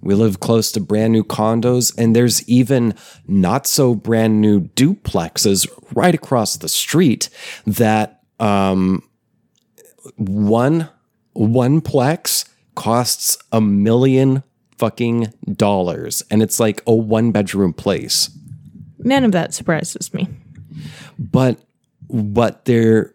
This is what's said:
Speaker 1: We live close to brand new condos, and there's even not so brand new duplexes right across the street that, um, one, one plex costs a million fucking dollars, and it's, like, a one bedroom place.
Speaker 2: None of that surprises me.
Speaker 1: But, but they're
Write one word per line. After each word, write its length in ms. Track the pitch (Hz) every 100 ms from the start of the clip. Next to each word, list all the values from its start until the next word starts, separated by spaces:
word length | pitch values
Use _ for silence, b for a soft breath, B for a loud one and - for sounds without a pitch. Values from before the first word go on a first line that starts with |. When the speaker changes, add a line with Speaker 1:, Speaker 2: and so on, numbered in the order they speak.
Speaker 1:
We 120 | - 101
live 240 | 113 95
close 320 | - 113 107
to 60 | 110
brand 320 | 90 107 110
new 120 | 113
condos, 680 | 104 - 110 113 120 123 117 -
and 180 | 117 113
there's 320 | 120 - -
even 460 | 123 123 135 117 - B B -
not 400 | 98 90 123 -
so 260 | - 131
brand 460 | 113 - 113 110 107
new 220 | 107 104 85
duplexes 1000 | - 139 202 - 95 82 - 104 98 - - _
right 220 | 117 180 -
across 400 | - 127 107 -
the 140 | 82
street 600 | - - 156 175 110 - B B B -
that, 560 | 98 110 107 107 _ _ _
um, 640 | 110 101 98 95 92 95 _ _ _ _ _ _ _ _ - _ - -
one, 720 | 98 101 104 113 127 165 160 _ _ _ _
one 480 | - 110 117 123 156
plex 680 | 156 143 127 170 - - - _ _ -
costs 640 | - 117 117 - - - -
a 80 | 113
million 840 | 107 101 104 117 135 131 135 135 - _ _ _
fucking 560 | 113 - 120 117 110 - -
dollars, 720 | 101 104 98 90 82 82 - -
and 120 | 107
it's, 180 | 110 -
like, 220 | 110 101 -
a 80 | 113
one 360 | 110 110 117
bedroom 420 | 104 98 98 95
place. 560 | - - 85 - - - - - - - - - -
Speaker 2:
None 260 | 233 277 247
of 60 |
that 200 | 185 165
surprises 600 | - - 160 170 - -
me. 160 | 180 185 - - - - B B B B -
Speaker 1:
But, 400 | 104 127 131 113 _ _ _ _ -
but 540 | 123 104 104 113 - -
they're 480 | 117 113 110 -